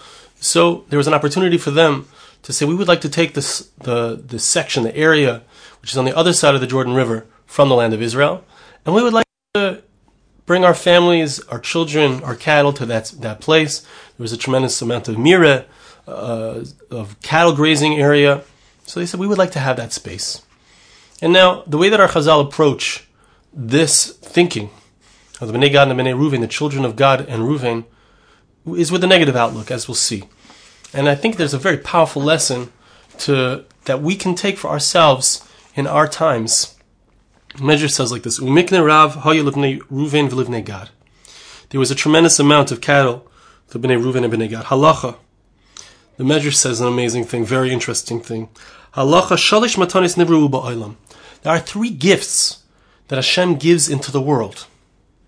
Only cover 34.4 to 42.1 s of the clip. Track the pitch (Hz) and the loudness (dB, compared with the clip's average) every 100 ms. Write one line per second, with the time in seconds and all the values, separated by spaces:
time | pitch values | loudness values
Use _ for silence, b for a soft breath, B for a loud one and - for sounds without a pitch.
34.4 | 202 196 160 147 - 175 156 131 - - | -4 -4 -6 -4 0 4 4 4 -2 -4
35.4 | b b b - 147 147 156 - 160 117 | b b b -6 -2 0 0 0 -2 0
36.4 | 110 - - _ _ _ _ _ _ _ | -2 -4 -4 _ _ _ _ _ _ _
37.4 | - - 139 147 151 - 120 120 117 - | -20 -4 0 2 2 -2 -4 -6 -8 -6
38.4 | 131 151 175 185 151 156 151 143 151 160 | 2 2 4 2 4 6 4 2 0 2
39.4 | 143 143 139 135 - 135 151 147 139 127 | 0 0 -2 -4 -8 -6 -2 0 0 -2
40.4 | 120 117 104 95 95 _ _ B B B | -4 -6 -8 -14 -16 _ _ B B B
41.4 | B B B 135 127 139 151 | B B B -2 -2 0 2